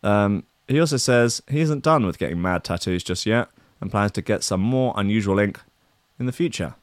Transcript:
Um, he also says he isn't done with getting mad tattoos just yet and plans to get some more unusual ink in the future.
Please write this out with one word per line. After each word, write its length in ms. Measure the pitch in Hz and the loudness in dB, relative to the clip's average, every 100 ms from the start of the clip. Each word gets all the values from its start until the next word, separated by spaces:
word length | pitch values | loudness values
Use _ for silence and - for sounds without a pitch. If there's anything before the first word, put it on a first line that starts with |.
Um, 400 | 107 104 101 101 - _ - | 2 2 2 0 -4 _ -2
he 100 | 139 | 0
also 200 | 160 139 | 2 0
says 420 | - 123 120 - - | 2 4 4 0 -4
he 120 | 143 | 0
isn't 220 | 160 147 | 0 0
done 220 | 156 160 | 2 2
with 140 | 101 82 | 2 -2
getting 240 | - 85 | -4 -2
mad 220 | 90 87 | 0 -2
tattoos 380 | - 87 - 90 | -2 -4 -2 -4
just 220 | - 90 | -2 -4
yet 240 | 110 117 - _ _ _ | 0 0 -2 _ _ _
and 100 | 98 | -4
plans 220 | 104 101 | 0 0
to 80 | - | -2
get 200 | - 104 | -2 -2
some 160 | - 95 | -2 -2
more 320 | 104 131 127 104 | 0 2 0 0
unusual 420 | 101 107 101 98 | 0 0 2 2
ink 200 | 104 - _ _ _ _ _ _ | 0 -2 _ _ _ _ _ _
in 80 | 127 | -8
the 60 | |
future. 420 | - 170 - 78 - | -2 -4 -4 -8 -10